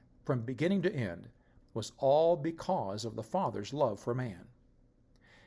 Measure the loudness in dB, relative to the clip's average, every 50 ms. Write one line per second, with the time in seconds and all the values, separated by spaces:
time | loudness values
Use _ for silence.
0 | -20 _ _ -8 -2 -2 -2 0 -2 -4 -2 0 2 2 2 2 2 0 0 0
1 | -2 -2 -4 -8 -12 -16 -20 _ _ _ _ -20 _ _ -8 -6 -6 -6 -6 0
2 | 4 6 6 6 6 6 4 2 0 -4 -4 -4 -2 -2 -2 0 0 -2 -4 -4
3 | -6 -6 -6 -6 -6 -4 -2 -2 -2 -2 -2 -4 -6 -6 -2 0 0 0 0 -2
4 | -4 -4 -4 -4 -4 -6 -10 -12 -18 -20 _ _ _ _ _ _ _ _ _ _
5 | _ _ _ _ _ -20 -20 -20 -20